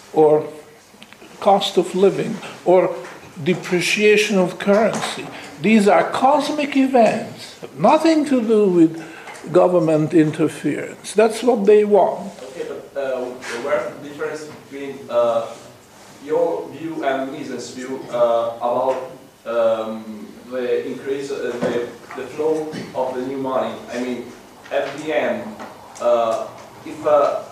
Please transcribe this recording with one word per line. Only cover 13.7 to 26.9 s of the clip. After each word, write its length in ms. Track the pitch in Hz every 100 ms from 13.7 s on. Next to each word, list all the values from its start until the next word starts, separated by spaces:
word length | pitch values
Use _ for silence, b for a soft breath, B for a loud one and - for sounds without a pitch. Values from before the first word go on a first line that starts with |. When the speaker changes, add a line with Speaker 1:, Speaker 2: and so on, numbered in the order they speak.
| 120 120 -
Speaker 2:
the 140 | 143
difference 340 | 143 156 151 151
between, 540 | - - 139 139 127 123
uh, 380 | 120 120 113 - - - - - - - -
your 460 | 139 160 165 - 135
view 340 | 135 165 156
and 280 | 147 135 135
Mises' 400 | 151 127 120 -
view, 280 | 127 127 131 117
uh, 460 | 120 120 117 117 117
about, 540 | 120 123 127 127 - - - _ 113
um, 840 | 117 113 113 113 110 110 107 - - 120
the 360 | 127 123 120 139
increase, 460 | 127 139 143 135
uh, 200 | 120 120 120
the, 260 | 123 120 120 - - 131
the 60 | 123
flow 420 | - 156 156 151 131 -
of 220 | 123 127 127
the 100 | 135
new 120 | 139
money. 360 | 131 127 113 - -
I 120 | 123
mean, 280 | 123 120 - - - - -
at 140 | 139 - 139
the 180 | 156 143
end, 400 | 123 113 110 107 - - - -
uh, 460 | 120 120 113 113 - - - -
if, 200 | -